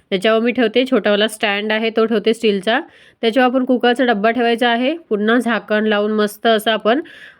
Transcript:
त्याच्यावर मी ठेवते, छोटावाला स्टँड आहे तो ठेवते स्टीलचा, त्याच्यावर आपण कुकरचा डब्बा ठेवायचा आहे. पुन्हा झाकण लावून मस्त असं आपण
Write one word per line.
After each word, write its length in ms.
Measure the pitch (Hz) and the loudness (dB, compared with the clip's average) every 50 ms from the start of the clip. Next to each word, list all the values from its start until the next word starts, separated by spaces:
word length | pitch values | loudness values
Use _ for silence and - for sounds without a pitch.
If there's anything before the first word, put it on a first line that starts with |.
| _ - | _ -6
त्याच्यावर 300 | 202 185 190 220 220 226 | -6 -2 0 2 2 2
मी 120 | 226 247 | 0 0
ठेवते, 320 | 220 247 240 214 214 247 262 262 | 0 0 0 0 2 0 0 2
छोटावाला 380 | 262 208 185 214 208 202 214 226 | 0 0 2 0 0 0 0 -2
स्टँड 440 | - - 226 208 202 202 208 214 | -2 -4 -4 -2 -2 -2 -2 -2
आहे 180 | 214 220 226 226 | -2 -2 -2 -2
तो 140 | 214 233 220 | 0 0 0
ठेवते 300 | 220 233 208 196 220 226 | 0 0 0 0 0 -2
स्टीलचा, 460 | - - 214 202 196 - 214 226 285 339 - - - - - _ - | 0 0 0 0 0 -2 0 -2 -2 -2 -6 -18 -20 -20 -20 _ -4
त्याच्यावर 300 | - 226 214 262 254 254 | -4 0 2 2 2 2
आपण 140 | 240 262 254 | 2 0 0
कुकरचा 400 | 254 254 220 - 247 240 254 262 | 0 0 2 2 0 2 2 2
डब्बा 260 | 240 233 202 202 226 | 0 0 2 0 0
ठेवायचा 380 | 233 254 233 233 233 226 247 240 | 0 2 0 0 0 0 0 0
आहे. 280 | 233 233 254 269 320 | 0 0 -2 -2 -4
पुन्हा 420 | 330 - - 214 202 208 220 233 254 | -4 -6 -4 -4 -2 0 2 2 2
झाकण 480 | 247 233 226 202 - - 214 214 220 | 2 0 -2 -4 -2 -2 -2 0 0
लावून 260 | 214 208 208 208 214 | 0 0 0 0 -2
मस्त 340 | 214 214 208 202 - - - | 0 0 -2 -2 -4 -2 0
असं 240 | 233 226 214 214 233 | 2 2 2 2 0
आपण 300 | 220 208 - 208 240 302 339 - - - - - - _ | -2 0 0 0 0 0 -2 -8 -16 -20 -20 -20 -20 _